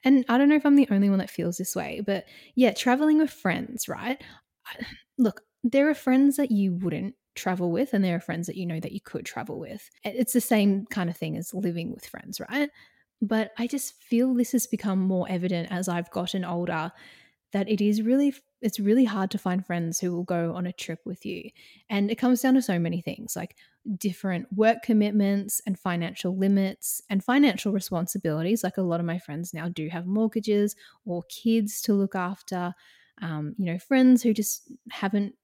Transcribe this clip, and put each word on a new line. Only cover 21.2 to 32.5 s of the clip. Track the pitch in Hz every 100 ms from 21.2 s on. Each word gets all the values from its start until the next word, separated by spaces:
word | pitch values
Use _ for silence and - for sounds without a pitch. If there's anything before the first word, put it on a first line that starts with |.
| -
you. | 175 - _ - - _
And | 202 202
it | 233
comes | 254 247
down | 262 262
to |
so | 240 175
many | 170 170
things, | - - - 180
like | 175 _ _ _ - 190
different | 208 175 190 180 -
work | 196 220 233
commitments | - 214 208 208 196 202 196 - -
and | 185
financial | 185 170 170 - 180 185
limits | 196 196 190 - - - _
and | 196
financial | - 262 285 185 214
responsibilities. | 196 - 180 180 196 170 151 170 226
Like, | 185 190
a |
lot | 185 170
of | 170
my | 175
friends | - 147 175
now | 156 170
do | 170 156
have | 170 180
mortgages | 208 220 220 214 208 208 - - _
or | - 175
kids | - - 226 226 208 -
to | -
look | 202 196 190
after, | 180 196 -